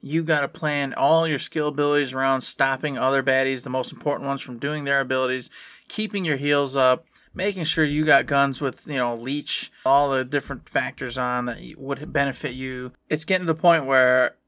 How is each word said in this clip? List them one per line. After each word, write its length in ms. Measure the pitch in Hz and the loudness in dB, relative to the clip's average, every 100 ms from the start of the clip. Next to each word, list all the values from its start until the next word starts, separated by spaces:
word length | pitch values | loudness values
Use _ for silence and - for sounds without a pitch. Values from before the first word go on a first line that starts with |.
You 200 | - 156 | -2 -2
gotta 260 | 160 151 147 | 0 0 0
plan 440 | - 156 147 139 - | -4 -4 -2 -4 0
all 300 | 135 165 165 | 4 4 2
your 140 | 143 | -2
skill 300 | - 160 151 | -4 -2 -2
abilities 420 | 143 147 147 139 | 0 2 2 0
around 300 | 131 135 131 | 0 0 0
stopping 560 | 131 - 135 131 147 135 | -2 -2 -2 0 -4 0
other 260 | 127 139 | 2 2
baddies, 400 | 135 131 135 131 | 2 2 2 -2
the 60 | 127 | -4
most 240 | 127 123 | -4 -4
important 340 | 131 143 143 139 | -6 -4 -4 -4
ones, 140 | 139 | -6
from 180 | - 123 | -8 -8
doing 240 | 143 151 | -6 -4
their 160 | 143 139 | -2 -2
abilities, 500 | 131 131 131 127 120 - - - _ | 0 0 0 -2 -6 -18 -20 -20 _
keeping 380 | - 214 208 175 | -6 -4 -4 -2
your 100 | 139 | -2
heals 400 | 143 143 139 135 | 2 2 2 4
up, 300 | 127 127 _ _ _ | 4 4 _ _ _
making 300 | - 196 190 | -4 -4 -2
sure 220 | 170 - 151 | -4 0 0
you 180 | 147 | 2
got 220 | 156 139 127 | 4 4 4
guns 340 | 139 139 131 | 2 2 0
with, 260 | 143 - - | -6 -6 -8
you 120 | 143 | -2
know, 180 | 123 117 | -2 -2
leech, 560 | 120 143 139 - - _ 131 | -4 -6 -4 -8 -8 _ 2
all 260 | 139 143 | 4 4
the 140 | 135 131 | 2 0
different 420 | 143 - 131 - | -2 -4 -10 -4
factors 500 | 143 127 135 127 120 | -4 -4 -6 -8 -4
on 280 | 127 123 123 | -2 -2 -4
that 140 | 113 | -6
y-, 140 | - - | -12 -14
would 340 | 135 135 151 | -8 -6 -4
benefit 420 | 143 139 - 139 | 0 0 -2 -8
you. 380 | 127 131 127 127 - _ | -8 -8 -8 -10 -14 _
It's 160 | 156 | -4
getting 240 | - 185 175 | 0 -2 0
to 60 | |
the 40 | 160 | 4
point 280 | 180 165 135 | 6 4 4
where 500 | 135 127 127 127 - | 4 6 6 2 -2